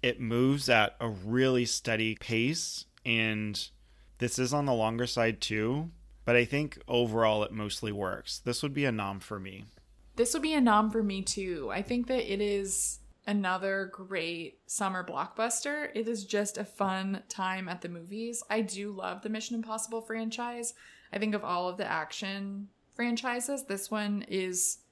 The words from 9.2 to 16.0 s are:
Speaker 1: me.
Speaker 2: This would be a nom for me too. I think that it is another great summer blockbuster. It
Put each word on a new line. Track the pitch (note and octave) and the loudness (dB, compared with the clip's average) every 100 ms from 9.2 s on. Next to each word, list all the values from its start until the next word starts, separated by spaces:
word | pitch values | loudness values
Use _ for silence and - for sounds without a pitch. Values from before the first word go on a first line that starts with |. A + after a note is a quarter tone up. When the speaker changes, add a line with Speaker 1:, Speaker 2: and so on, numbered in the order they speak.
| - G#2 | -8 -10
Speaker 1:
me. | F#2+ F#2+ G2+ - _ - - - | -8 -12 -16 -20 _ -20 -20 0
Speaker 2:
This | A#3+ | 0
would | D#4+ | 2
be | D4+ | 2
a | D#4 | 4
nom | B3 G#3+ G#3+ | 6 6 6
for | A3+ | 2
me | G#3 F#3+ | 0 -2
too. | F#3+ - F#3+ E3+ B2+ | -2 -4 -4 -4 -4
I | A2 | -4
think | G3 A#3+ B3 | -2 -2 0
that | C4 - | 0 0
it | G3 | 0
is | G#3 G3+ G3 - - - - - - | 0 0 0 -2 -2 -4 -12 -14 -2
another | G3+ F#3+ F#3 G3 G3 F#3+ | 0 2 0 0 0 -2
great | F#3+ F#3 F#3+ E3 E3+ D#3+ - _ | -8 -6 -4 -2 -4 -8 -12 _
summer | - G3 F#3 | -2 -2 -2
blockbuster. | F3+ - F3+ - A3+ A#3 C#4+ D4 D4 | -4 -4 -4 -2 0 0 -2 -4 -4
It | - | -2